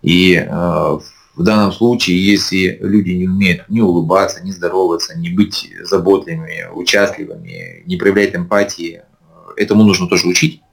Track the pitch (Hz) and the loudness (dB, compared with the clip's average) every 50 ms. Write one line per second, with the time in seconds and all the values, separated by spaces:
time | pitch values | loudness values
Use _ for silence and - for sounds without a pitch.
0 | - - 85 90 92 90 90 82 - - - 85 87 87 82 80 78 78 73 - | 2 2 2 4 6 6 4 4 2 -2 -4 -2 -2 0 0 0 0 -2 -2 -4
1 | - - _ _ _ _ _ - 85 104 107 107 104 98 98 - 113 120 123 117 | -6 -16 _ _ _ _ _ -2 0 2 2 2 2 0 0 0 2 2 2 2
2 | - 92 90 90 95 101 104 98 - - 92 95 92 90 - - 95 98 101 107 | 0 0 0 2 4 2 2 2 0 -2 -2 0 0 0 -2 -4 -4 0 2 2
3 | 95 90 90 90 92 92 92 98 101 90 87 82 - - 101 117 113 92 87 85 | 2 0 -2 -2 -2 0 0 2 2 2 2 0 -4 -4 0 2 2 2 2 2
4 | 80 80 92 95 98 95 - - 87 95 95 87 85 85 87 92 92 87 82 82 | 0 2 2 2 0 0 -4 -8 -10 -12 -10 -6 -6 -4 0 0 0 0 0 -2
5 | - - 82 82 85 85 87 95 104 - - - - - - - - - 98 92 | -4 -8 -8 -8 -6 -4 0 0 0 0 0 -10 -12 -12 -18 -18 -6 -2 -2 0
6 | 82 95 98 95 - 85 85 80 80 80 82 82 85 82 85 85 90 87 - 101 | 4 4 2 2 2 -4 -10 -10 -10 -10 -12 -12 -12 -12 -10 -8 -4 -2 0 2
7 | 101 98 - - - - - - - 85 - - - - 50 - - 87 92 87 | 0 0 -2 -8 -12 -12 -14 -16 -16 -16 -16 -16 -16 -16 -18 -18 -8 -8 -6 0
8 | - 98 98 101 101 95 92 90 87 87 107 101 101 101 - - - - - - | 0 2 4 4 2 2 0 -4 -4 -2 0 0 0 -2 -4 -10 -10 -12 -12 -14
9 | - _ _ _ _ _ _ - - - - - 107 98 101 107 110 104 95 90 | -20 _ _ _ _ _ _ -20 -20 -18 -6 -6 -2 2 4 6 6 6 4 2
10 | 92 87 98 87 - 87 90 - - 156 - - _ _ | 0 0 0 0 0 0 0 0 0 -2 -2 -6 _ _